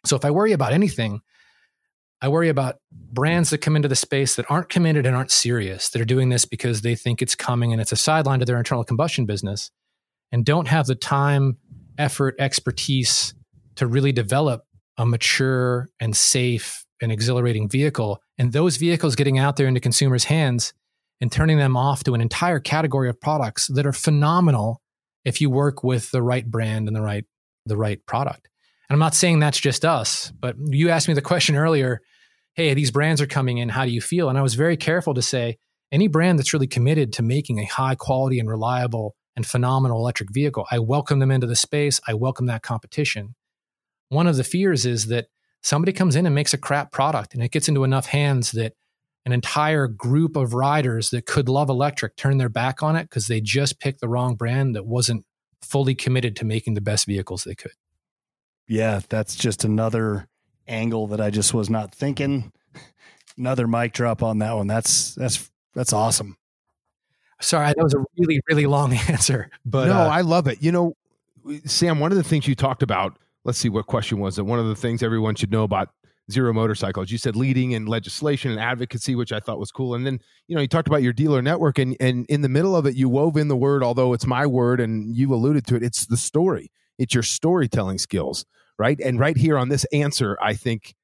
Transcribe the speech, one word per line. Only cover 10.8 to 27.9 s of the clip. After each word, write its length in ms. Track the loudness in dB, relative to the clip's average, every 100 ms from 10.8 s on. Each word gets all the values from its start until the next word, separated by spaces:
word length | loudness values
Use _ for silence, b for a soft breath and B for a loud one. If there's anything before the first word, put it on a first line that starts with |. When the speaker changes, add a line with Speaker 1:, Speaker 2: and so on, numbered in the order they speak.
| 2
Speaker 1:
the 80 |
time, 600 | -2 0 0 2 2 2 -2 _ -20 -16 -4
effort, 380 | -2 0 -2 0
expertise 960 | -2 -2 -4 -6 -2 0 0 0 -2 -8 _ _ _
to 120 | -4 0
really 260 | 2 2
develop 520 | 0 0 0 0 -2 _ _ _ -2
a 80 | 0
mature 840 | 2 0 0 0 2 0 -2 -4 _
and 180 | -2 2
safe 680 | 2 2 0 -2 -6 -14 -18 _
and 100 | -4
exhilarating 580 | -2 0 2 0 0 0
vehicle. 540 | 0 0 0 -4 -6 _ -2
And 140 | 0
those 240 | 2 2 2
vehicles 400 | 0 2 0 2
getting 220 | 2 4
out 180 | 2 2
there 100 | 2
into 140 | 2
consumers' 440 | 2 2 2 2
hands 500 | 2 2 2 0 -4 _ _ _ _ _
and 120 | -2
turning 260 | 2 4 4
them 180 | 4 2
off 280 | 2 0
to 100 | 0
an 60 | 0
entire 400 | 0 0 0 0
category 480 | 0 0 0 0 -2
of 120 | -2
products 460 | -2 0 -2 -4 -2
that 180 | 0 0
are 60 |
phenomenal 880 | 0 2 4 4 4 4 4 0 -4 _ _ _ _
if 160 | -6 0
you 100 | 0
work 320 | 2 0 0
with 280 | -2 -2 -2
the 100 | -2
right 240 | 0 -2 -2
brand 380 | -4 -2 -2 -2
and 80 |
the 80 | -2
right, 220 | -2 -4 -8 _ _ _ -6
the 100 | -2
right 280 | -2